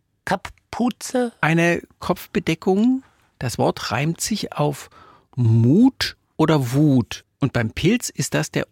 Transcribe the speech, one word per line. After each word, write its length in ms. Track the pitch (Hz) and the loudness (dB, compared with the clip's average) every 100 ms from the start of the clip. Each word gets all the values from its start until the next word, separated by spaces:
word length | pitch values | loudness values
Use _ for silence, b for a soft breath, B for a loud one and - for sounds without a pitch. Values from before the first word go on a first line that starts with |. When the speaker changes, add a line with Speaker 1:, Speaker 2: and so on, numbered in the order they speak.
| _ _ | _ _
Speaker 1:
Kapuze. 1080 | - 185 - - _ - 240 - - 254 240 - | -6 -6 -6 -20 _ -4 -2 -2 -6 -4 -4 -2
Speaker 2:
Eine 400 | 156 165 170 170 - _ | 0 2 2 0 -6 _
Kopfbedeckung, 1040 | - 180 - 208 - 165 - 190 240 262 b b b _ | -6 -6 -4 -4 -4 -2 0 2 2 0 b b b _
das 200 | 123 - | -6 0
Wort 340 | 127 - - | -2 -2 -4
reimt 300 | 110 151 170 | -2 -2 -4
sich 320 | - 208 - | -4 -6 -6
auf 340 | - 147 139 - b b b b - | -4 -4 -4 -14 b b b b -2
Mut 800 | 117 117 117 170 262 - - - _ - | 2 4 4 6 4 2 -8 -8 _ -2
oder 340 | 156 156 123 | 2 2 2
Wut. 520 | 139 151 131 - - _ _ | 2 4 4 0 -8 _ _
Und 120 | 135 | -2
beim 200 | 123 113 | -2 -4
Pilz 360 | - 165 240 - | -2 0 0 -4
ist 240 | - 139 | -8 -4
das 200 | 143 151 | -4 -4
der 140 | 147 - | -6 -4